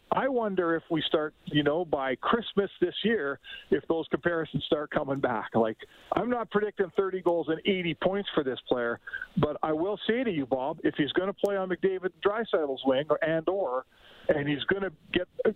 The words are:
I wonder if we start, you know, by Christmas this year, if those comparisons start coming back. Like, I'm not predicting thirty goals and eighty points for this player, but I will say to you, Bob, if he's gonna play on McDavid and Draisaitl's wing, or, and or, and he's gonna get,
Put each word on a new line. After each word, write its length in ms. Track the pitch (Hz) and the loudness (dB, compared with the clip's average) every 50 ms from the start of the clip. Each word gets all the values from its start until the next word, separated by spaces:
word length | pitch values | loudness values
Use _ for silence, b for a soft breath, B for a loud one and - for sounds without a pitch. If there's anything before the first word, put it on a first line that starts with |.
| _ _ - | _ _ -2
I 160 | - 226 269 | 0 0 0
wonder 480 | 269 240 226 208 196 185 180 165 165 | 0 0 -2 0 0 0 0 0 0
if 60 | 160 - - | -2 -2 -2
we 120 | 170 156 139 - | -2 -2 0 0
start, 240 | - 160 151 156 - _ _ | 0 0 -2 -4 -8 _ _
you 160 | - - 147 147 | -2 0 2 2
know, 200 | 143 147 170 180 | 2 2 0 0
by 280 | 165 156 143 135 135 131 | -2 -2 -2 -2 -2 -4
Christmas 540 | - - - - 233 214 - - 196 202 185 - - | -2 0 0 0 0 0 -2 0 0 0 0 0 0
this 160 | 180 175 - - - | -2 0 0 -2 0
year, 360 | 208 233 202 143 139 139 - B B B B B B | 0 0 2 0 -2 -4 -6 B B B B B B
if 120 | - 147 - - | -2 0 0 0
those 160 | 165 165 151 - | -2 -2 -2 -2
comparisons 520 | - - - 175 170 165 156 - - 147 - | -4 -2 -2 0 0 0 -2 -4 -4 -6 -2
start 240 | - 165 151 147 - | 0 0 0 0 -2
coming 280 | - 156 151 135 139 139 | -2 -2 -2 0 -2 -2
back. 300 | 131 123 120 107 98 - - | 0 0 0 -2 -4 -2 0
Like, 240 | 113 113 110 107 - - B B B B B - | 2 2 2 0 -4 -12 B B B B B -2
I'm 160 | - 202 240 | 0 0 0
not 220 | 247 240 220 - | 0 -2 -2 -2
predicting 420 | - 208 208 208 - - 196 170 - | 0 0 0 0 0 -2 -2 0 0
thirty 280 | - 196 190 185 185 175 | 0 0 0 -2 0 0
goals 240 | 175 170 170 156 151 | 2 2 2 0 0
and 100 | 160 160 - | -2 -2 0
eighty 300 | 202 196 185 175 170 151 | 0 0 0 0 -2 -2
points 340 | - - 180 190 202 196 - - | 0 0 0 0 0 -2 -2 -2
for 100 | 170 143 | -2 0
this 140 | 131 120 110 - - | 0 -2 -4 2 4
player, 320 | - 123 120 117 117 B B B B B B B B 190 | 4 4 4 2 -2 B B B B B B B B 0
but 180 | 143 151 147 - - | 0 0 0 -2 -2
I 100 | 156 156 | 0 0
will 260 | 156 170 202 214 196 - | 0 0 0 -2 -2 0
say 160 | - 220 240 262 | 0 2 2 2
to 60 | 233 | 0
you, 140 | 180 151 135 | 0 0 0
Bob, 340 | 120 131 131 127 143 170 160 - | 0 0 0 0 -2 -4 -2 -2
if 100 | 151 - - | -2 0 0
he's 140 | 151 131 - | 0 0 0
gonna 200 | 175 185 196 196 | 0 0 0 -2
play 240 | - - 202 202 | -2 -2 0 0
on 140 | 196 190 185 | -2 -2 -2
McDavid 400 | 180 170 - 196 190 185 185 185 - | -2 0 0 0 0 -2 -4 -6 -8
and 100 | _ - | _ 0
Draisaitl's 600 | 196 208 226 226 - - 185 151 143 135 127 - | 0 0 0 0 0 0 0 0 0 -2 -2 0
wing, 220 | 135 131 131 151 - | 2 2 2 2 2
or, 100 | 151 143 - | 0 0 2
and 240 | 156 165 160 160 175 | 0 0 0 0 0
or, 380 | 185 202 185 131 123 127 - B B B B B B B B - | 0 0 -2 -2 -2 -4 -6 B B B B B B B B 0
and 180 | 160 151 143 | 2 2 2
he's 160 | 143 147 135 - | 0 -2 -2 0
gonna 260 | - 190 196 190 185 - - - - - | -2 0 0 -2 -4 -6 -8 -12 -6 -4
get, 120 | 180 180 - _ - - 480 208 | -4 -4 -4 _ -2 0 0 0